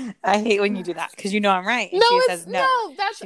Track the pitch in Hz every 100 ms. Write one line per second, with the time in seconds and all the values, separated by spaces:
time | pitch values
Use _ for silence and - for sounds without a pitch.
0 | 247 - - 202 226 202 202 202 175 165
1 | 165 - 202 208 202 185 190 240 196 359
2 | 453 480 508 349 - 508 523 508 403 269
3 | 403 440